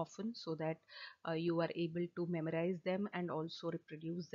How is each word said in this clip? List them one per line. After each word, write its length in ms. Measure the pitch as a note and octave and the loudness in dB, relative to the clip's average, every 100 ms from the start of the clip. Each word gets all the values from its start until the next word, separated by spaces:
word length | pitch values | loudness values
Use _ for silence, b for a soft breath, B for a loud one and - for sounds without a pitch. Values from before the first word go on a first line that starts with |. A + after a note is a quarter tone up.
often 260 | E3 - A3+ A#3 | -2 -2 -6 -4
so 80 | - D#3+ | -4 -2
that, 160 | D#3+ E3 _ B B B E3+ | 0 -2 _ B B B -2
uh, 100 | D#3+ E3+ | 2 4
you 80 | E3 E3 | 4 2
are 80 | - E3+ | 2 0
able 200 | E3 F3 - | 2 -2 0
to 60 | F3 E3+ | 0 2
memorize 420 | D#3 D#3+ E3+ F#3 F#3 | 2 2 2 2 2
them 120 | F#3+ G3+ F3+ | 2 0 0
and 100 | F3 D3+ | 0 0
also 280 | E3 - E3+ E3+ | -2 -2 -2 -2
reproduce 500 | - D#3 D#3+ F3 E3 | -4 -8 -4 -4 -2